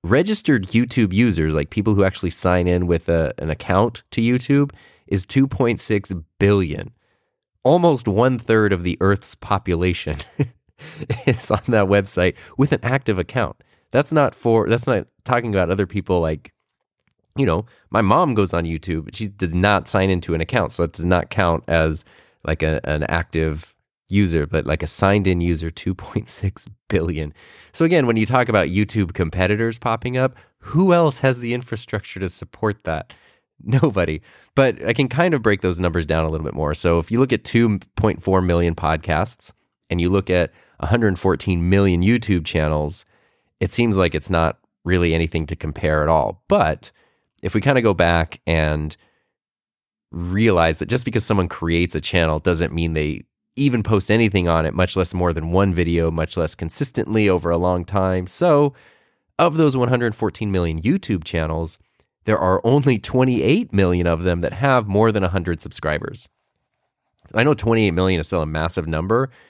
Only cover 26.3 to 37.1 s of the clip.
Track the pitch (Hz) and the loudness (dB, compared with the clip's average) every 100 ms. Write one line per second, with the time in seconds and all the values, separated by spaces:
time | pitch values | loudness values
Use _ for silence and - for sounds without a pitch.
26.3 | - 98 - - - _ 92 85 78 76 | -6 -6 -6 -20 -20 _ -2 -2 -4 -8
27.3 | - - - - - 165 175 123 113 110 | -12 -20 -20 -20 -2 2 4 2 0 2
28.3 | 127 123 107 78 92 104 110 90 - 82 | 2 2 2 2 0 0 -2 -2 -2 -4
29.3 | 92 92 104 113 113 120 113 123 127 131 | 0 0 0 -2 -4 -6 -4 -4 -2 -2
30.3 | - _ _ - 151 190 175 160 135 135 | -4 _ _ -4 0 4 4 2 2 -2
31.3 | 123 120 120 123 113 - 107 - 92 92 | 0 -4 -6 -6 -10 -6 -8 -8 -8 -8
32.3 | - - - 107 101 - 78 - - _ | -8 -18 -4 -4 -4 -6 -6 -8 -20 _
33.3 | _ _ _ - 127 156 104 82 78 _ | _ _ _ 0 2 2 2 -2 -4 _
34.3 | - _ - 131 - 101 113 131 139 175 | -20 _ 2 2 2 -2 0 0 0 0
35.3 | 147 110 101 92 85 90 82 76 80 80 | 2 2 2 0 0 0 -2 0 0 0
36.3 | 78 78 - 76 76 87 85 80 | -4 -6 -4 -4 -2 2 0 0